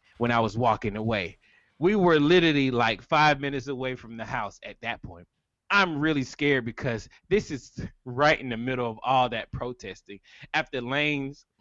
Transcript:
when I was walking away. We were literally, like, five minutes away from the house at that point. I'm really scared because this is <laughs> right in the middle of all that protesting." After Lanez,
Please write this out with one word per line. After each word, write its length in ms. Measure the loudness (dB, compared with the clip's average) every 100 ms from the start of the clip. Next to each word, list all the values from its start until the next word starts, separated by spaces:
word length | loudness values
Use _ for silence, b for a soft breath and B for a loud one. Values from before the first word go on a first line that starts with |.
| b -4
when 120 | 0
I 100 | 2
was 160 | 2 0
walking 400 | 0 0 -2 -4
away. 420 | -2 -2 -4 -10 b b b b
We 160 | 0 4
were 220 | 6 6
literally, 500 | 6 6 4 4 2
like, 320 | 2 0 0
five 380 | 0 4 4 2
minutes 260 | -2 -6 -6
away 260 | -6 -6 -8
from 200 | -12 -12
the 80 |
house 340 | -8 -6 -8 -10
at 120 | -18 -12
that 200 | -10 -10
point. 240 | -12 -18 -20 _ _ _ -2
I'm 280 | 2 2 2
really 220 | 0 0
scared 400 | -2 -2 0 0
because 440 | -2 -6 -4 -6 -8 b -2
this 220 | -2 -2
is 220 | -10 -12 -14 -14
<laughs> 120 | _
right 340 | -10 0 2 2
in 80 | -2
the 80 | -6
middle 340 | -4 -2 -4
of 80 | -4
all 240 | 0 2 2
that 240 | -2 -8
protesting." 640 | -8 -8 -10 -14 -14 -16 -18 B B B
After 280 | -4 -2 -6
Lanez, 640 | -4 -2 0 -2 -4 -10 _ _